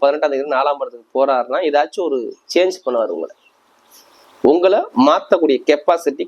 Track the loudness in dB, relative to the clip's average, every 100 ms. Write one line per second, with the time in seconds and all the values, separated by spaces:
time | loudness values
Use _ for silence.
0 | -2 0 -4 -4 -4 -2 -2 -4 -8 -14
1 | _ -2 0 0 -2 -4 -2 0 -2 -4
2 | -4 -4 -6 -12 -4 0 0 -2 -6 -4
3 | -4 -6 -10 -14 _ _ _ _ _ -20
4 | _ _ _ _ 2 4 2 0 -2 0
5 | 2 2 4 4 4 2 0 0 0 -2
6 | -2 -6